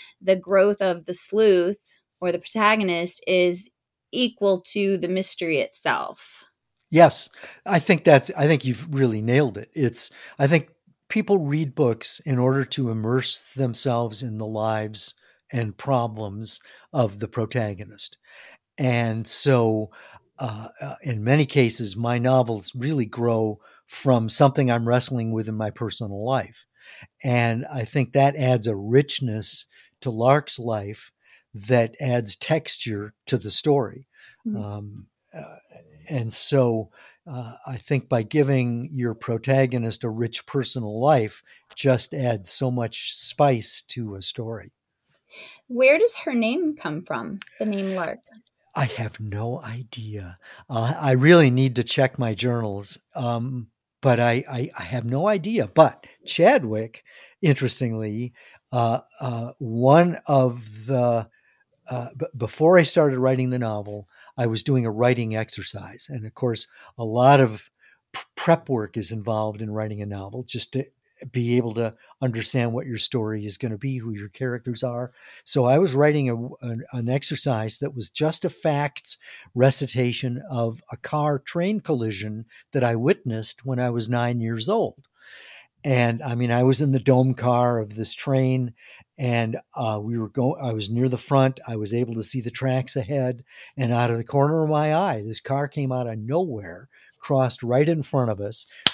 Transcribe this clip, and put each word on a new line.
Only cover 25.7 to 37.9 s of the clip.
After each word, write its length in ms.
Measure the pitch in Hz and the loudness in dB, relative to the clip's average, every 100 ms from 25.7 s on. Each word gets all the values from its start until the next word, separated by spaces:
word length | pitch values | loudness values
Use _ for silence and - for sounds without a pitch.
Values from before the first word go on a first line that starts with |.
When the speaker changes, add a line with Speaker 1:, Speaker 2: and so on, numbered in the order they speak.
Speaker 2:
personal 540 | - 113 - 110 98 | -6 -8 -6 -8 -8
life. 420 | 113 135 95 - _ _ - - - _ | -2 -2 -4 -12 _ _ -20 -20 -20 _
And 440 | 131 120 117 113 143 | 0 2 2 0 -6
I 120 | 135 | -8
think 280 | 110 147 127 | -4 -2 0
that 240 | 139 139 147 | 4 4 4
adds 300 | 127 127 113 | 2 2 0
a 80 | |
richness 920 | 101 104 127 143 - 127 110 107 - - _ _ - | -4 2 4 4 0 -4 -4 -4 -6 -8 _ _ -12
to 100 | 131 | -8
Lark's 480 | 110 123 147 147 - | 0 4 4 2 -8
life 540 | 117 110 101 107 - _ _ _ _ | -6 -6 -8 -12 -18 _ _ _ _
that 420 | 107 104 123 113 - | -10 2 4 4 0
adds 360 | 135 123 107 - | -2 0 -2 -4
texture 760 | - 160 - - 120 104 104 _ - | -2 -2 -2 -6 -4 -6 -8 _ -4
to 100 | 123 | -2
the 140 | 101 | 0
story. 560 | - 151 143 104 131 - _ - _ 226 | 0 2 2 0 -8 -20 _ -20 _ -8
Speaker 1:
Mm-hmm. 160 | 208 | -6
Speaker 2:
Um, 440 | 104 104 104 104 98 _ _ 165 | -6 -8 -10 -16 -20 _ _ -18
uh, 200 | - - _ - - - - | -18 -20 _ -20 -20 -20 -6
and 240 | 143 113 | -4 -2
so, 580 | - - 139 123 113 104 _ - _ - | 2 4 4 4 2 -4 _ -20 _ -16
uh, 260 | 127 117 117 - | -14 -14 -16 -12
I 100 | 123 | -10
think 320 | - | -2